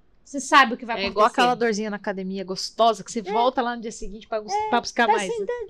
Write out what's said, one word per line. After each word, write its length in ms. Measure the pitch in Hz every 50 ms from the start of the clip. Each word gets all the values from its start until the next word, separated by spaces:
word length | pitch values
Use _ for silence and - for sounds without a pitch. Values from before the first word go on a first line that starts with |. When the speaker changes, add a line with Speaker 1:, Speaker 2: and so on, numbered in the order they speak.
| _ _ _ _ _
Speaker 1:
você 160 | - - 180
sabe 340 | - - 311 277 262 226 254
o 20 |
que 100 | - 247
vai 100 | 220 233
Speaker 2:
É 100 | 196 196
igual 200 | 202 - 214 214
Speaker 1:
acontecer. 140 | 240 - 262
Speaker 2:
aquela 120 | 247 247 247
dorzinha 360 | 220 240 226 208 202 220 214
na 60 | 202
academia 460 | 202 202 214 196 190 190 190 190 196
gostosa, 600 | 190 185 190 - - - - - 226 233 214 202 180
que 80 | -
você 80 | - 233
Speaker 1:
É. 20 |
Speaker 2:
volta 400 | 190 359 - 233 240 262 254 269
lá 140 | 240 240 240
no 60 | 240
dia 100 | 208 233
seguinte 340 | - - 226 202 196 220 208
pra, 120 | - 226 214
Speaker 1:
É, 300 | 214 214 403 415 427 427
Speaker 2:
pra 120 | 240 233
buscar 260 | 233 - - - 240
Speaker 1:
pra 100 | - 453
Speaker 2:
mais, 160 | 440 403 370
Speaker 1:
sen-, 120 | 480 440 392
Speaker 2:
né? 240 | 427 480 480 427